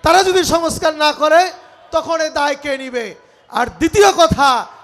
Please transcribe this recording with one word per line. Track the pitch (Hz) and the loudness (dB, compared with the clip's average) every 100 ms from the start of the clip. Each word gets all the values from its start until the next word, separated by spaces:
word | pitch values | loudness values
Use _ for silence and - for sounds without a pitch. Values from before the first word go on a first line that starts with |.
তারা | 302 359 | 4 2
যদি | 381 370 | 2 0
সংস্কার | 339 330 330 - 320 311 | 0 -2 -2 -2 -4 0
না | 302 | -2
করে, | 277 302 330 370 - - - - | 0 2 4 2 -6 -20 -20 -6
তখন | 320 302 330 | -6 -4 -4
এই | 311 | -4
দায় | 302 285 277 | -2 -4 -4
কে | 294 269 | -6 -8
নিবে? | 262 247 214 - _ _ _ | -8 -10 -10 -16 _ _ _
আর | - 247 | -6 -6
দ্বিতীয় | 165 320 427 403 | -2 -2 4 2
কথা | 370 320 285 277 240 175 - | 4 2 4 2 0 -4 -16